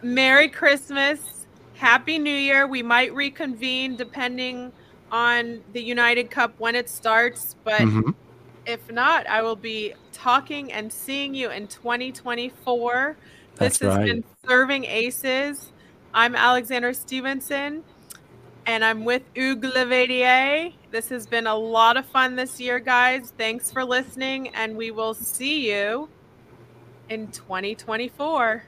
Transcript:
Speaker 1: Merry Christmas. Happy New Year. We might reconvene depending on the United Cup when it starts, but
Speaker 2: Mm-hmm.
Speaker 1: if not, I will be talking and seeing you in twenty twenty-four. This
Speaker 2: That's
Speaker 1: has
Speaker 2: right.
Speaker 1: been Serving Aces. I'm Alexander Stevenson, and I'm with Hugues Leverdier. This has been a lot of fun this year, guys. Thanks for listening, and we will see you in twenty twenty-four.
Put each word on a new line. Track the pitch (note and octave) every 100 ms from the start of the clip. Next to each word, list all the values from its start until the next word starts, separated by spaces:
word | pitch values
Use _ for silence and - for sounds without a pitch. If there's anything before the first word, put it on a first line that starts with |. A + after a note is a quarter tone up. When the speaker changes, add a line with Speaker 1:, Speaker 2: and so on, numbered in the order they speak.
Speaker 1:
Merry | A#3+ B3 C4 C4+ D4+
Christmas. | - D4+ C#4 - C#4 C#4 D4 - - - - - -
Happy | B3+ B3 C4+ D#4+
New | D4 C#4+
Year. | C#4 C#4 C#4
We | C4
might | A#3 A#3+ B3+
reconvene | C4 C#4 C#4 D4+ A3+ B3+ B3+ C4 A#3+
depending | B3 - B3 B3 B3+ B3 B3 - - - -
on | A3+ A#3+ A#3+ A#3 A#3 -
the | A3+
United | A3+ A#3+ A#3+ A#3+ A#3+
Cup | - A#3 -
when | A3+
it | A#3+ A#3+
starts, | - A3+ A3 A#3+ A#3+ - -
but | - G#3+
Speaker 2:
Mm-hmm. | A2+ G#2+ A2+ - - - - - -
Speaker 1:
if | A#3 -
not, | A#3 C4 D#4+ -
I | G#3+
will | A3+ A3
be | A3+ A3 G#3 - -
talking | - B3+ B3+ C4+ C#4+ C#4
and | G#3+ G#3+
seeing | - - C#4 C#4
you | C4+ A#3+
in | F3+ G#3
twenty | - A#3+ A#3+ B3+
twenty-four. | B3+ B3 A#3+ B3 A#3+ - A#3+ A#3+ B3 C#4 D#4 - - - -
This | C4 -
Speaker 2:
That's |
Speaker 1:
has | - G2
Speaker 2:
right. | G#2+
Speaker 1:
been | A#3 - _ -
Serving | B3+ C4 C#4
Aces. | B3+ A3 A#3+ B3 C4+ C4 C#4+ C#4+ - - - - -
I'm | A3 A#3
Alexander | B3 A#3+ B3+ A#3+ B3+ A#3+
Stevenson, | B3+ - C4 C4 C4+ C4 C#4 C#4+ D#4 D#4 _ - - - - - - -
and | A3+
I'm | A3 A3
with | A3+ B3 B3+
Hugues | - C4 C4+ C4
Leverdier. | B3+ B3 B3+ B3 B3+ B3 B3+ C4+ D4 E4+ - -
This | A3+ A3
has | B3 G#3+
been | A#3 A3+
a | A3
lot | A3 A3+ A3+ B3
of | C4
fun | C4 C4 B3+
this | B3+ -
year, | B3 B3
guys. | A#3+ B3 B3 C4 B3 -
Thanks | A3 A#3 -
for | B3+
listening, | B3+ B3 C4 - C4 C4+ C4
and | - A3 A3
we | A3+
will | G#3+ A3
see | A3 - - C4 D#4 A#3+
you | G3+ G3+ A#3+ D4+ - _ _ - - - - - - -
in | A3 G#3+
twenty | - - F#3 G3
twenty-four. | A3 - A3 A#3+ - C#4+ D#4+ A#3 A3